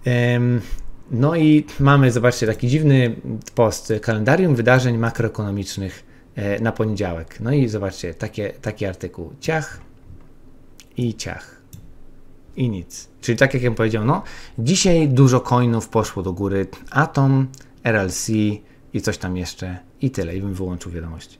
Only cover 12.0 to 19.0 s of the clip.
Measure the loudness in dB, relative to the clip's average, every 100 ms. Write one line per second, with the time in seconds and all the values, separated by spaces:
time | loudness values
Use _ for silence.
12 | -20 -20 -20 -20 -18 -4 -4 -4 -8 -16
13 | -20 -10 -4 2 2 2 -2 0 0 2
14 | 0 0 -4 -16 -16 -6 0 2 4 4
15 | 4 6 6 6 2 2 2 0 0 -2
16 | -2 -4 -6 -4 -2 -2 -4 -8 -6 -2
17 | 0 2 2 2 0 -6 -20 -6 0 0
18 | 0 -4 -2 0 0 -2 -10 -20 -8 -4